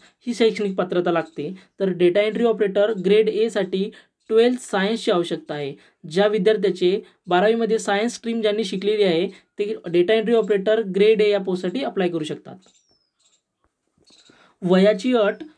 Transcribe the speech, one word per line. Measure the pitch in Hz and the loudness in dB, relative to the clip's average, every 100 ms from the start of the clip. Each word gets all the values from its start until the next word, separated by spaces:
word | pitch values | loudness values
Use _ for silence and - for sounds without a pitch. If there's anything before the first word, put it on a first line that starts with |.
| _ _ 254 | _ _ -10
ही | |
शैक्षणिक | 226 226 214 202 190 | 0 0 2 -4 -2
पात्रता | 180 180 175 | -2 -2 0
लागते. | 170 160 - 147 185 _ - | -2 -4 -10 -12 -12 _ -6
तर | 190 | -4
डेटा | 170 175 196 | 2 2 2
एंट्री | 214 214 | 0 0
ऑपरेटर | 233 208 202 202 214 | 0 0 0 0 0
ग्रेड | 208 180 208 214 | 0 2 2 2
एसाठी | 202 226 220 185 190 208 - _ _ - | 0 -2 -2 -4 -4 -4 -8 _ _ -2
ट्वेल्थ | 220 240 247 | 2 2 0
सायन्सची | - 196 196 226 - | -4 -2 -2 -2 0
आवश्यकता | 180 170 156 - | 0 -2 -6 -8
आहे. | 147 139 147 _ _ 156 | -8 -8 -12 _ _ -6
ज्या | 165 208 | 0 2
विद्यार्थ्याचे | 214 196 214 196 185 180 202 - _ - | 2 2 2 0 0 0 -2 -6 _ -2
बारावीमध्ये | 175 208 233 226 220 | 2 2 2 0 -2
सायन्स | 202 202 233 | -2 -2 -2
स्ट्रीम | - 233 226 | -4 -6 -2
ज्यांनी | 214 208 | 0 0
शिकलेली | 202 190 202 214 | -4 -4 -2 0
आहे, | 190 165 190 | 2 2 -2
ते | - _ - 208 220 185 | -8 _ -8 -6 -6 -2
डेटा | 175 175 | 0 2
एंट्री | 220 214 | 2 2
ऑपरेटर | 233 196 202 196 220 | 0 2 0 2 0
ग्रेड | 202 190 214 214 | 0 2 4 4
ए | 208 | 2
या | 202 | 0
पोस्टसाठी | 190 185 185 254 | -2 -4 -4 -6
अप्लाय | 240 196 180 | -6 -2 -2
करू | 165 | -2
शकतात. | 151 147 143 - _ _ _ _ _ _ _ _ _ _ _ _ _ _ _ _ _ _ _ _ | -6 -10 -14 -20 _ _ _ _ _ _ _ _ _ _ _ _ _ _ _ _ _ _ _ _
वयाची | 175 185 202 214 254 | 2 4 4 2 0
अट | 240 202 - 311 | 2 0 -2 -12